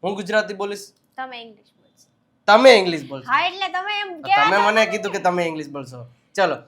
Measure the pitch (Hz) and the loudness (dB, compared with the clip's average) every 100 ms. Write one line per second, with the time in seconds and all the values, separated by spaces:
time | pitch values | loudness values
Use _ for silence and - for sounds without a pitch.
0 | 180 202 190 214 208 196 202 202 - _ | -8 -6 -2 -2 -2 -6 -8 -10 -16 _
1 | _ - 254 240 226 208 _ _ _ _ | _ -16 -14 -14 -20 -20 _ _ _ _
2 | _ _ _ _ - 220 262 220 180 160 | _ _ _ _ 4 8 8 8 4 -4
3 | 135 135 127 294 359 381 370 359 403 415 | -8 -12 -4 -2 -2 -4 -6 -6 -6 -8
4 | 403 330 - 403 427 196 208 220 202 208 | -8 -8 0 2 2 2 2 2 0 -2
5 | 196 196 175 180 170 156 143 143 123 123 | -6 -4 -2 0 -2 -6 -10 -14 -14 -18
6 | - _ _ 196 175 127 | -20 _ _ -2 -2 -2